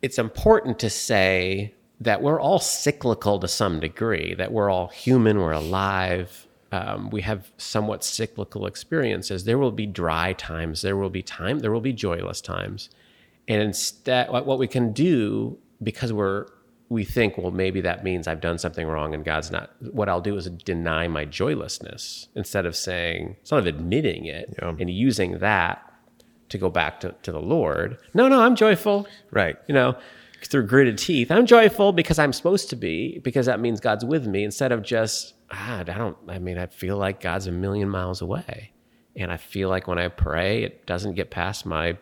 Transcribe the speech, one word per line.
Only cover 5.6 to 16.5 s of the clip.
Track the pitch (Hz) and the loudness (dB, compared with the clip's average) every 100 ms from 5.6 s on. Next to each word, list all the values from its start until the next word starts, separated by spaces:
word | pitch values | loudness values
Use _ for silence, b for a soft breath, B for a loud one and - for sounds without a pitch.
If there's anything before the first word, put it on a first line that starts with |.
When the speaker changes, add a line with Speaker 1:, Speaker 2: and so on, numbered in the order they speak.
| 78 95 98 95 92 90 90 - - _ _ | -2 0 0 0 0 -2 -6 -14 -20 _ _
Speaker 1:
um, | 98 95 101 101 | -8 -6 -8 -6
we | 107 | -6
have | 98 104 101 _ | -4 -6 -8 _
somewhat | - 110 104 104 | -6 -4 -2 -4
cyclical | - - 107 - 101 104 95 | -6 -6 -6 -6 -10 -8 -8
experiences. | - - 160 127 92 95 95 | -8 -6 -2 0 -2 -4 -6
There | 98 123 | 0 2
will | 135 | 2
be | 107 107 | 0 -6
dry | 92 85 80 90 | -2 0 0 0
times, | 92 - 80 82 80 | -4 -8 -6 -6 -4
there | 98 98 | -2 -2
will | 98 | -2
be | 92 | -4
time, | - - 87 147 | -10 -8 -4 -2
there | 113 | 0
will | 113 | -2
be | 120 | -2
joyless | 117 101 85 92 - | -2 -2 -2 -4 -8
times. | - 90 101 98 - b b b b b - | -8 -6 -6 -10 -14 b b b b b -2
And | 107 | 0
instead, | 104 95 - - - 127 117 | 0 -2 -6 -6 0 2 2
what, | 120 135 | 0 0
what | 135 | 0
we | 131 | 0
can | 131 120 | 2 0
do, | 110 170 147 104 107 113 - _ _ | 2 2 4 2 -2 -4 -8 _ _
because | 110 - 123 | -6 -4 -4
we're, | 107 98 101 - | 0 0 -2 -6